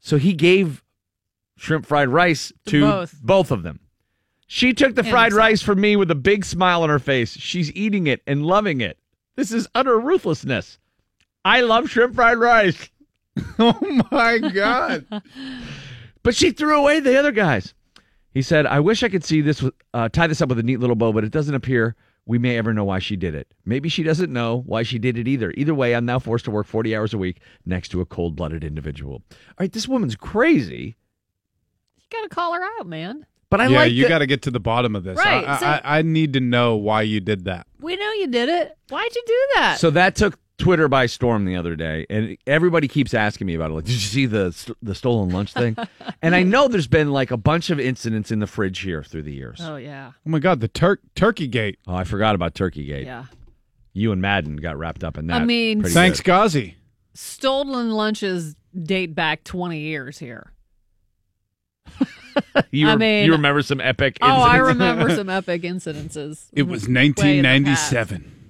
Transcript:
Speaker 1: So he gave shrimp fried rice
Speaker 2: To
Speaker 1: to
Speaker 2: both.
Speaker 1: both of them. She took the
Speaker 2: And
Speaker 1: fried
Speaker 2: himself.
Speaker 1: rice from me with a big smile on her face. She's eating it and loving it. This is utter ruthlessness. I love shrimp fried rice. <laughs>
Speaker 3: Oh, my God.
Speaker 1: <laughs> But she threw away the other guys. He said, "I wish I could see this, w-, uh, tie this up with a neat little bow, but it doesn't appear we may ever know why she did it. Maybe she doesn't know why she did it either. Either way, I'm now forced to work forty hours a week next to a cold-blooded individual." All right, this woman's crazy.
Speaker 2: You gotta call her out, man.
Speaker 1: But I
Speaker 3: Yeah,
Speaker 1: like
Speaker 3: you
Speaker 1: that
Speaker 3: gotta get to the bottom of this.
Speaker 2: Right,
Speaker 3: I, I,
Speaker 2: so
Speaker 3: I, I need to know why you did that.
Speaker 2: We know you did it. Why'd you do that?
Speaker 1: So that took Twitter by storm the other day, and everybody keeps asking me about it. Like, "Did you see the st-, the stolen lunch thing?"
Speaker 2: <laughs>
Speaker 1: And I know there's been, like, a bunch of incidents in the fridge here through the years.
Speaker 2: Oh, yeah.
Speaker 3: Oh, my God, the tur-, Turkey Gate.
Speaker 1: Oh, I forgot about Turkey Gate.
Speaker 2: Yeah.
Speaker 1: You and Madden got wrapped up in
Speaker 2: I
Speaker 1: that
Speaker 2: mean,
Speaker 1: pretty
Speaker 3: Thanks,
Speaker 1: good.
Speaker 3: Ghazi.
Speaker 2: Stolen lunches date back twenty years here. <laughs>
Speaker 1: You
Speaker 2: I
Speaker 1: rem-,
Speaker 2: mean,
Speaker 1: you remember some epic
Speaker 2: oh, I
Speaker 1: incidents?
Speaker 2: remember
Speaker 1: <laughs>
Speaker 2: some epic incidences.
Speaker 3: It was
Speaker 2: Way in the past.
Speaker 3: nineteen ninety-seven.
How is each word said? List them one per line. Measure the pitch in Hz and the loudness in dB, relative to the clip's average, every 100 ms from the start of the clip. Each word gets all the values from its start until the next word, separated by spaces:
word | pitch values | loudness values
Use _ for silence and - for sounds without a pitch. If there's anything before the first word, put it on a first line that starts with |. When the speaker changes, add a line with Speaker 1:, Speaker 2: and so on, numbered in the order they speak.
Speaker 1:
So | - 151 | 0 0
he | 151 | 2
gave | 170 170 190 180 131 _ _ _ _ _ _ _ _ | 2 4 4 2 -4 _ _ _ _ _ _ _ _
shrimp | - 156 - | -4 -4 0
fried | 147 139 | 2 2
rice | 143 180 151 - _ - | 4 2 0 -4 _ 0
Speaker 2:
To | |
Speaker 1:
to | 147 | 4
Speaker 2:
both. | 143 202 175 - | 4 2 -4 -10
Speaker 1:
both | 117 190 170 | 2 2 4
of | 117 | -2
them. | 82 71 _ _ _ _ _ _ _ | -4 -12 _ _ _ _ _ _ _
She | - 247 | 0 0
took | 247 269 240 | 4 2 2
the | |
Speaker 2:
And | 220 | 2
Speaker 1:
fried | 220 226 | 4 4
Speaker 2:
himself. | 208 | 4
Speaker 1:
rice | 220 220 | 4 4
from | - 196 | 2 2
me | 208 | 4
with | 208 190 | 4 2
a | 151 | 2
big | 131 208 | 2 0
smile | 185 175 185 175 | -2 0 0 2
on | 160 | 2
her | 147 | 0
face. | - 135 117 - | 0 -2 -2 -6
She's | - 175 151 175 | -8 -4 -4 -2
eating | 214 202 160 | -2 0 0
it | 123 - | -2 -2
and | 143 | -2
loving | 151 190 208 143 | 2 2 0 -2
it. | 101 73 _ _ _ - | -4 -8 _ _ _ -6
This | 226 | -4
is | 226 202 240 | -2 -2 -2
utter | 262 226 | 2 2
ruthlessness. | 247 370 208 156 135 117 - - _ _ _ _ _ _ | 2 0 0 -4 -2 -4 -6 -18 _ _ _ _ _ _
I | 185 240 | 2 2
love | 247 226 302 | 4 2 2
shrimp | 233 240 226 | 2 2 4
fried | 233 240 | 4 4
rice. | 240 226 196 - - | 4 6 4 0 -8
<laughs> | _ _ _ _ - - - | _ _ _ _ -10 -10 2
Speaker 3:
Oh, | 233 233 392 277 - | 2 2 0 0 0
my | 285 233 233 | 2 2 2
God. | 311 190 208 247 330 202 135 | 0 0 0 0 -2 -6 -8
Speaker 1:
<laughs> | 208 _ 262 269 254 233 226 - - - _ | -12 _ -16 -14 -12 -14 -16 -16 -20 -20 _
But | 240 | 0
she | 233 359 | 2 2
threw | 226 302 302 | 2 2 4
away | 285 311 | 6 4
the | 277 262 | 4 4
other | 294 | 4
guys. | 220 185 117 - _ _ _ _ _ _ | 2 2 0 -2 _ _ _ _ _ _
He | 135 | -4
said, | 131 156 143 | 2 2 4
"I | 139 | 2
wish | 156 226 | 2 2
I | 240 | 0
could | 185 | -2
see | - 156 | 0 0
this, | 147 143 | 2 0
w-, | 131 - _ | -2 -6 _
uh, | 120 113 | -4 -2
tie | 156 170 | 2 2
this | 147 | 2
up | 151 | 0
with | 120 | 0
a | |
neat | 113 127 | 0 0
little | 123 117 | 0 2
bow, | 117 | 2
but | 110 | 0
it | 110 | -2
doesn't | 156 147 | -2 -2
appear | 139 127 123 113 110 _ _ | -4 -2 0 0 -4 _ _
we | - 120 | -4 0
may | 123 120 | 0 0
ever | 110 | 0
know | 107 | 0
why | 101 95 | 0 -2
she | - | -4
did | 101 87 | -4 -4
it. | 76 65 _ - | -6 -12 _ -4
Maybe | 127 156 | -4 -2
she | 151 | -2
doesn't | 156 156 175 | 0 0 -2
know | 127 117 120 123 | -2 -2 -4 -4
why | 110 | -4
she | 113 120 | -2 -2
did | 117 117 | -2 -2
it | 117 | -2
either. | 135 104 90 | -2 -2 -4
Either | 147 | -2
way, | 151 123 | 0 0
I'm | 120 120 | 0 0
now | 123 | -2
forced | 117 117 - | -2 -4 -2
to | |
work | 104 104 | -6 -4
forty | 110 113 110 | -4 -2 -2
hours | 107 | -4
a | 110 | -4
week | 92 90 _ _ - | -4 -6 _ _ -6
next | 92 - | -6 -4
to | 87 | -6
a | 90 | -6
cold-blooded | - 85 76 78 80 | -4 -6 -4 -8 -6
individual." | 78 76 73 71 69 64 _ | -8 -8 -10 -12 -12 -14 _
All | - _ _ | -20 _ _
right, | 190 | -6
this | 220 220 | -6 -4
woman's | 262 170 107 | -2 -2 -6
crazy. | - 208 302 277 98 62 69 113 _ _ _ _ _ _ _ _ _ _ | -6 0 4 4 0 -8 -12 -14 _ _ _ _ _ _ _ _ _ _
Speaker 2:
You | _ | _
gotta | 466 427 | -10 -8
call | - 339 | -4 -4
her | 339 370 440 | -4 -6 -10
out, | 185 | -12
man. | 160 170 277 - _ _ | -10 -10 -12 -18 _ _
Speaker 1:
But | 196 | 0
I | 254 | 4
Speaker 3:
Yeah, | 127 | 6
Speaker 1:
like | 123 | 4
Speaker 3:
you | 120 | 4
Speaker 1:
that | 156 | 2
Speaker 3:
gotta | 165 143 | 2 2
get | 139 | 0
to | - | -2
the | 120 | -4
bottom | 101 117 123 107 | -2 0 0 -2
of | |
this. | 92 92 | -6 -2
Speaker 2:
Right, | - 127 - | 0 0 0
Speaker 3:
I, | |
I, | 143 | -2
Speaker 2:
so | - | 0
Speaker 3:
I, | 147 135 151 | 0 0 0
I | |
need | 160 160 156 | 2 0 0
to | 135 | 0
know | 127 120 120 110 | 2 2 2 2
why | 104 107 | 0 0
you | 110 107 | 0 -2
did | 92 104 | -2 -4
that. | 90 87 - _ | -4 -8 -12 _
Speaker 2:
We | 302 370 | -10 -6
know | 415 | -6
you | 440 349 | -4 -2
did | 240 240 | -2 0
it. | 349 320 - _ | -2 -4 -10 _
Why'd | 285 466 | -6 -6
you | 466 466 | -6 -2
do | 480 539 480 | 0 2 2
that? | 233 156 | 2 2
Speaker 1:
So | 165 | 2
that | 151 185 - | 4 2 2
took | 208 - _ _ | -2 -2 _ _
Twitter | 170 175 156 | 0 2 4
by | 135 | 2
storm | 123 - 123 113 | 0 0 0 0
the | 95 | 0
other | 90 85 80 | -2 -4 -4
day, | 80 78 - | -4 -6 -4
and | 107 107 - - | -4 -4 -8 -2
everybody | 151 175 165 143 | 2 2 2 0
keeps | 151 131 | -2 0
asking | 113 107 - 95 | 0 -2 -2 -4
me | |
about | 82 80 | -2 -4
it. | |
Like, | 78 | -4
"Did | 82 | -4
you | 120 | -4
see | 101 117 | -2 -2
the | 131 107 92 | 0 0 -2
st-, | - - 113 | -4 -14 -12
the | 113 | -10
stolen | 95 127 117 95 | -4 0 0 0
lunch | 90 101 | -2 -4
thing?" | - 117 113 | -2 -2 -4
Speaker 2:
<laughs> | 233 _ - - | -10 _ -16 -6
Speaker 1:
And | 165 | 0
I | 180 | 2
know | 185 233 277 | 4 4 2
there's | 214 135 | 0 2
been, | 165 147 | 2 2
like, | 139 127 | 0 -2
a | 117 | -2
bunch | 104 160 - | 0 0 -2
of | 156 | -2
incidents | 127 123 120 110 104 | -2 -4 -4 -4 -2
in | 110 | -4
the | 104 | -4
fridge | - 98 92 | -4 -4 -4
here | 95 80 | -6 -8
through | 71 78 | -8 -12
the | 73 | -12
years. | 69 64 58 | -12 -14 -14
Speaker 2:
Oh, | 165 147 | -14 -14
yeah. | 127 139 135 _ - | -14 -18 -18 _ -4
Speaker 3:
Oh, | |
my | 160 | 0
God, | 165 160 | 2 0
the | 110 | -2
tur-, | - 175 202 _ | 0 0 0 _
Turkey | - 202 233 143 | 0 0 0 -4
Gate. | 113 104 95 - | -2 -4 -6 -8
Speaker 1:
Oh, | |
I | 90 | -6
forgot | 90 104 107 | -4 0 2
about | 101 85 | 2 -2
Turkey | - 95 76 71 | -2 -4 -4 -10
Gate. | 71 | -10
Speaker 2:
Yeah. | 67 123 131 _ - _ _ _ _ | -10 -14 -18 _ -20 _ _ _ _
Speaker 1:
You | - 110 | -2 0
and | 95 | 0
Madden | 98 101 76 76 | 0 0 -2 -8
got | 80 73 | -8 -8
wrapped | 80 - | -10 -8
up | 82 78 | -10 -8
in | 78 | -4
Speaker 2:
I | 240 | -2
Speaker 1:
that | 233 | 0
Speaker 2:
mean, | 240 226 214 | 0 0 0
Speaker 1:
pretty | 180 | 2
Speaker 3:
Thanks, | 170 180 - | 4 4 4
Speaker 1:
good. | |
Speaker 3:
Ghazi. | - 180 214 151 98 87 _ _ _ | 2 4 4 0 -4 -12 _ _ _
Speaker 2:
Stolen | - - - 269 269 277 262 233 | -20 -18 -6 -2 -2 -2 -4 -2
lunches | 220 214 214 202 180 160 147 _ 185 | -2 -2 -2 -4 -4 -6 -12 _ -12
date | 160 190 180 | -4 -4 -4
back | 156 160 156 | -2 -2 -4
twenty | - 185 175 156 | -6 -8 -6 -6
years | 151 156 131 - | -8 -8 -12 -16
here. | 127 117 - _ _ _ _ _ _ _ _ _ _ _ _ _ - | -16 -16 -20 _ _ _ _ _ _ _ _ _ _ _ _ _ -20
<laughs> | - 269 - - 302 - - - | -6 -6 -6 -6 -6 -2 -2 -2
Speaker 1:
You | 139 151 | 2 4
Speaker 2:
I | |
Speaker 1:
rem-, | 220 | 4
Speaker 2:
mean, | 220 208 160 | 4 4 4
Speaker 1:
you | |
remember | 160 143 143 | 4 4 2
some | - 139 | 0 -2
epic | 127 127 139 - | -2 0 -2 2
Speaker 2:
oh, | 247 | 4
I | 262 240 247 | 6 6 6
Speaker 1:
incidents? | 262 | 4
Speaker 2:
remember | 247 247 233 - | 2 2 2 0
Speaker 1:
<laughs> | 254 | 0
Speaker 2:
some | 196 | -2
epic | 190 185 175 | -4 -2 -6
incidences. | 170 180 170 147 151 156 147 156 - | -4 -8 -8 -10 -10 -12 -12 -14 -8
Speaker 3:
It | - | -2
was | 139 - | -2 -2
Speaker 2:
Way | 104 | 0
in | |
the | 127 143 | 4 4
past. | 143 | 4
Speaker 3:
nineteen | 147 143 | 4 4
ninety-seven. | 135 135 143 143 151 123 110 95 - - - | 4 4 4 0 0 -2 -2 -6 -12 -20 -20